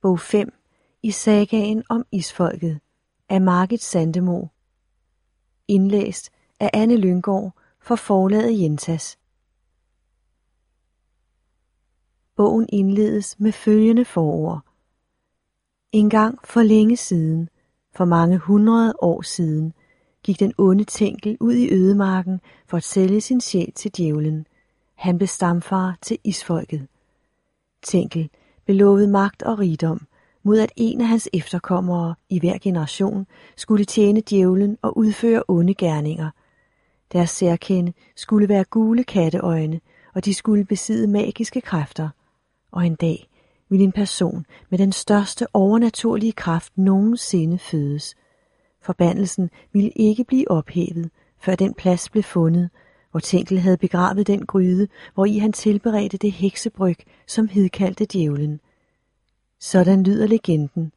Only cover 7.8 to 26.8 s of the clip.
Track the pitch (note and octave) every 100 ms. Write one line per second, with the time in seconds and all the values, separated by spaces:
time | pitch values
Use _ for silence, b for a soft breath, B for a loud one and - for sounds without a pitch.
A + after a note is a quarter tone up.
7.8 | - A#3+ - G3 F#3+ G#3+ A#3 A3 E3 D3+
8.8 | - E3 - - _ _ _ _ _ _
9.8 | _ _ _ _ _ _ _ _ _ _
10.8 | _ _ _ _ _ _ _ _ _ _
11.8 | _ _ _ _ _ - G#3 A3+ A3+ G#3
12.8 | G3 G3 G#3+ G#3+ G3+ - G#3 G#3 - G#3+
13.8 | A3 A#3 B3 - D#3 D#3+ D#3 E3 - _
14.8 | _ _ _ _ _ _ _ _ _ _
15.8 | _ G#3+ G#3 G#3+ G#3+ B3+ - - A3 G#3+
16.8 | G#3+ A#3+ - F3 D#3+ D#3+ E3 _ _ _
17.8 | _ - F3+ E3+ E3+ F3+ E3 G3+ G#3+ A3+
18.8 | A3+ - F3 E3+ - - E3 D#3 D#3+ -
19.8 | _ _ _ _ - F#3+ G3 - G3 F#3+
20.8 | G#3 - G#3+ - G#3 A3 A#3 A#3+ B3 F#3
21.8 | F#3 G3+ G3 F#3 F3+ F#3 b b b E3+
22.8 | - - F#3+ G#3 - B3+ - F#3+ E3+ -
23.8 | G#3+ - E3 D3+ D3+ D#3 D#3 _ _ _
24.8 | _ _ F#3 F3+ F#3+ - F3+ F3 - F#3+
25.8 | F#3 F3+ - A3+ - F#3 - E3 - D#3